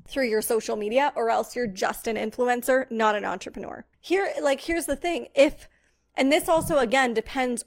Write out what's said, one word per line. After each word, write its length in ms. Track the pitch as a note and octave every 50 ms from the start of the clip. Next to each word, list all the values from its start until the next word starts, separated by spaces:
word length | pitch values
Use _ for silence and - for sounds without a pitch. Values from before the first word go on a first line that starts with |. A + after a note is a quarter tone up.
| - -
through 180 | - C#4 C4
your 160 | A3+ G#3+ G#3+ A3
social 340 | - A#3+ A3 - - A3+
media, 360 | G#3+ G#3 G#3 A#3 C4 C#4+ C#4+ -
or 140 | A#3 A#3 A3+
else 260 | A3+ - - - -
you're 120 | B3 B3
just 420 | G#3 F#3 G3+ A#3+ - - - - A#3
an 80 | A3
influencer, 760 | G#3 G#3+ A3 - - B3 B3 B3 A#3+ A#3+ - B3+ C4 B3+ -
not 240 | A3+ A3 A3 G#3+ G#3
an 120 | G#3 G3
entrepreneur. 580 | F#3+ F3+ F#3+ - - - G#3 - - - - - _ _ _
Here, 320 | - - E4+ G4 G4 - - -
like, 220 | D4+ C#4 C#4 C4 -
here's 240 | - E4+ E4 C#4
the 100 | D4 C#4
thing. 320 | - - F4 E4+ A#3+ A#3+ - -
If, 340 | C#4 C#4 D4+ - - - - _ _ _ _ _ _ _ _ -
and 160 | - C4 C4+ D4+
this 160 | F4+ - F#4
also, 300 | E4 D#4+ D#4 - E4 C#4+
again, 340 | B3+ G#3 B3 C4+ C4 A#3+ A3+
depends 520 | A3+ - - - C4 B3+ B3 A#3+ - -